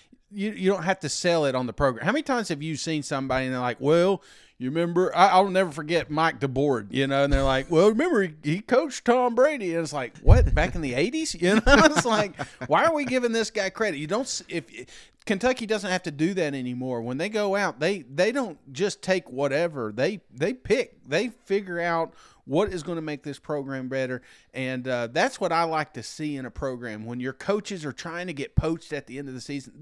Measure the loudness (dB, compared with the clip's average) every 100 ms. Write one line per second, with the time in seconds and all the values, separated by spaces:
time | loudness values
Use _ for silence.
0 | _ _ _ -6 -6 0 0 0 0 -2
1 | -4 -2 0 2 2 0 -2 0 0 2
2 | -2 -2 0 -2 -2 -6 -6 -6 -4 -4
3 | -4 -4 -2 -2 -2 -2 -4 -2 2 4
4 | 4 0 -6 -20 _ -10 -4 -2 0 2
5 | 2 6 8 8 6 2 0 -2 -2 -2
6 | 0 0 0 0 -2 0 2 0 -2 -2
7 | 0 2 2 4 4 2 2 4 6 4
8 | 2 2 0 -4 -4 -4 2 2 2 -2
9 | 2 2 2 4 4 2 -2 -2 -4 -6
10 | -8 4 8 10 8 4 2 -2 -2 0
11 | 0 -2 -6 0 2 4 6 8 8 4
12 | 2 0 -2 -6 -12 -12 0 2 4 0
13 | -2 -2 0 -2 -2 -4 -6 -2 -4 -4
14 | -4 -4 -4 -8 -8 -8 -8 -16 -20 -20
15 | -20 _ -4 0 0 0 -2 -4 -2 -4
16 | -4 -2 0 0 -2 -2 -6 -6 -6 -4
17 | -6 -6 -4 -2 0 0 -2 -2 -2 -2
18 | -4 0 0 0 -4 -8 -14 -4 -4 -2
19 | -2 -2 -2 -2 0 0 0 -2 -6 -2
20 | -2 -2 -12 -4 -4 -4 -2 0 -2 _
21 | -4 -2 -2 -8 -4 -4 -2 -4 -2 0
22 | -2 -8 -20 _ -2 0 0 -4 -8 -8
23 | -8 -8 -10 -12 -8 -6 -6 -8 -6 -4
24 | -4 -6 -10 -20 _ -8 -6 -6 -4 -4
25 | -2 0 0 0 -2 0 0 -2 -4 -8
26 | -12 -8 -8 -8 -10 -8 -8 -8 -10 -10
27 | -10 -8 -8 -6 -4 -4 -4 -8 -8 -10
28 | -10 -10 -10 -10 -4 -2 0 -4 -6 -12
29 | -10 -12 -12 -12 -10 -10 -10 -12